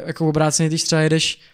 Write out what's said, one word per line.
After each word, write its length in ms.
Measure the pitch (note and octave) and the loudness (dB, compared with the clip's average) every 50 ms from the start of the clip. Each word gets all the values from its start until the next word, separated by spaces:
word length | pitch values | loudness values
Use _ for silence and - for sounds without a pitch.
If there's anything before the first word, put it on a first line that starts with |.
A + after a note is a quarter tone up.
| - | -8
jako 220 | D#3+ D#3 - E3 D#3 | -10 -6 -2 -2 0
obráceně, 400 | D3+ D#3 D#3 D3+ - - E3 D#3 | 2 2 0 2 2 0 0 0
když 140 | D#3+ E3 - | 0 -2 -2
třeba 200 | - E3+ D#3 D#3 | 0 0 2 2
jedeš 360 | D#3+ D#3+ D#3+ - - - - - - | 2 2 2 0 -2 -6 -8 -14 -20